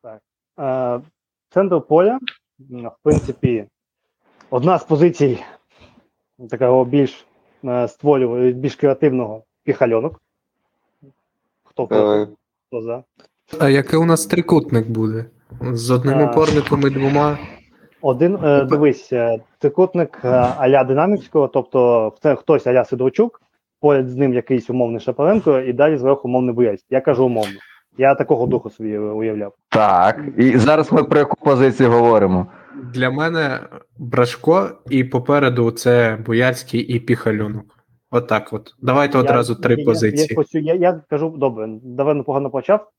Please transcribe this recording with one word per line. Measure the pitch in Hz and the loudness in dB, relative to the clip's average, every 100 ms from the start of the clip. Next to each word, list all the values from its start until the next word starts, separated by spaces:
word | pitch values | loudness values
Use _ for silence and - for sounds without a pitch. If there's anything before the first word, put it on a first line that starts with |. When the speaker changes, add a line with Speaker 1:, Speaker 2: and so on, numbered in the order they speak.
Speaker 1:
Так. | 120 107 _ _ _ - | -20 -20 _ _ _ -10
Е, | 139 131 123 123 151 _ _ _ _ | -6 -4 -4 -6 -10 _ _ _ _
центр | 180 196 170 | -2 0 0
поля, | - 156 196 262 247 _ _ _ 135 | 2 4 4 0 -8 _ _ _ -20
м, | 123 117 | -14 -14
в | _ | _
принципі, | 151 151 - 123 131 113 101 _ _ _ _ _ _ _ _ | 0 0 0 -4 -2 -2 -6 _ _ _ _ _ _ _ _
одна | 127 151 175 | -2 0 0
з | |
позицій | - 151 170 - 139 117 - - _ _ - _ _ _ _ _ 120 | 0 2 2 2 -2 -2 -10 -20 _ _ -20 _ _ _ _ _ -14
такого | 127 127 131 | -2 2 2
більш, | 123 143 131 - _ _ _ _ | 2 0 0 -4 _ _ _ _
е, | 131 123 120 | -6 -4 -4
створювання, | _ 147 139 123 120 127 | _ 0 2 0 0 0
більш | 123 135 | 0 -8
креативного | - 147 139 151 127 110 110 _ _ | -2 -2 2 0 0 -6 -10 _ _
піхальонок. | - 131 123 113 147 - _ _ _ _ _ _ _ _ 139 _ _ _ _ _ | -6 -2 0 0 -4 -12 _ _ _ _ _ _ _ _ _ _ _ _ _ _
Хто | _ - 117 | _ -8 -2
проти? | 110 104 104 | 0 2 0
Speaker 2:
Е. | 104 104 _ _ _ | -2 -10 _ _ _
Speaker 1:
Хто | 123 | -12
за? | 113 120 _ _ _ _ _ - | -10 -12 _ _ _ _ _ -2
Speaker 3:
А | 147 | 2
який | 139 139 160 | 2 0 0
у | |
нас | 170 160 | 2 0
трикутник | - 175 170 160 - 117 113 | 0 -2 2 0 2 -2 -2
буде? | 113 110 110 117 _ _ - | -4 -4 -6 -10 _ _ -12
З | 123 117 117 | -8 -6 -2
одним | 123 135 139 | 0 2 2
Speaker 1:
А. | 147 | 2
Speaker 3:
опорником | 156 156 151 - 143 139 | 2 2 0 0 0 0
і | |
двома? | 135 135 143 147 143 - - _ _ _ _ | 0 0 2 0 -2 -12 -20 _ _ _ _
Speaker 1:
Один, | 143 123 175 | -6 0 0
е, | 196 | 0
Speaker 3:
Опа. | 156 143 | 2 2
Speaker 1:
дивись, | 135 147 147 123 - | 2 2 2 0 -4
е, | 123 117 113 _ _ | -2 -2 -4 _ _
трикутник, | 143 143 185 175 160 - | -2 0 0 0 -4 -4
е, | 123 127 123 139 | 0 2 0 0
а-ля | 131 139 | 2 2
Динамівського, | 131 135 180 208 - 160 135 | 2 0 0 -2 -2 -2 0
тобто | 139 120 135 123 120 107 | -2 -2 0 2 2 0
в | - | -2
це | 156 | -2
хтось | 131 - 143 123 | 0 0 0 2
а-ля | 127 | 0
Сидорчук, | 120 123 131 - 233 _ _ _ _ _ | 0 -2 -2 0 -2 _ _ _ _ _
поряд | 147 139 127 | 2 2 0
з | |
ним | 127 139 | -2 0
якийсь | 123 - 127 113 | 0 -2 -4 -2
умовний | 127 120 117 | -2 -2 -4
Шапаренко | 131 123 151 220 165 135 | -6 -2 0 2 2 0
і | 131 | -2
далі | 120 151 147 | 2 2 2
зверху | 127 139 123 | 0 0 0
умовний | 127 127 | 0 0
Буяльський. | 117 120 101 _ | 0 0 -2 _
Я | 131 | -2
кажу | 131 127 | 0 2
умовно. | 131 117 101 98 - _ _ - | 0 0 -6 -10 -20 _ _ 0
Я | 135 | 2
такого | 135 135 131 123 | 2 0 -2 0
духу | 123 107 | -2 -6
собі | - 110 104 | -12 -8 -6
уявляв. | 107 107 110 107 101 _ _ | -6 -6 -6 -6 -10 _ _
Speaker 4:
Так, | 113 104 90 95 113 147 127 | 2 4 4 2 0 -6 2
і | 127 123 | 4 4
зараз | 120 156 147 | 4 2 2
ми | 220 | 0
про | 147 151 | 2 0
яку | 139 - | 0 -2
позицію | 147 131 131 - 123 | 0 4 2 4 4
говоримо? | 120 117 110 98 92 90 - - - 123 | 6 6 4 4 0 -4 -14 -20 -18 -12
Speaker 3:
Для | 123 127 | -4 -4
мене | 135 160 165 147 127 - - _ - | -2 -4 -2 -4 -6 -12 -20 _ -16
Брашко | 123 139 120 - - 180 196 - - | -4 0 -2 0 2 2 0 -10 -4
і | 135 | -2
попереду | 127 127 123 143 135 120 117 | -2 -4 0 2 2 2 -2
це | 117 123 120 113 110 | 0 2 2 2 -2
Буяльський | 113 113 127 127 - 120 | -2 0 0 -2 -6 -6
і | 120 120 | -4 -6
Піхальонок. | - 117 117 107 104 107 - _ _ _ _ | -2 -2 -2 -4 -6 -10 -14 _ _ _ _
Отак | 120 120 110 - | -4 -2 -4 -4
от. | 107 - _ | -14 -14 _
Давайте | 123 131 143 135 | 0 0 2 0
Speaker 1:
Я, | |
Speaker 3:
одразу | 123 123 117 | 2 0 0
три | 113 123 | -4 0
Speaker 1:
я, | 123 | 0
Speaker 3:
позиції. | 139 107 107 143 156 165 143 | 0 0 0 0 -2 -2 -4
Speaker 1:
я, | 160 | -4
я, | 151 180 | -2 0
я | 175 165 _ | 0 -2 _
кажу, | 147 160 160 | -6 -6 -4
добре, | 135 110 110 110 | -4 -4 -10 -12
давай | 127 123 143 | -12 -4 -2
непогано | 147 139 139 139 | -2 -4 -6 -4
почав. | 131 - 208 - | -6 -2 -2 -2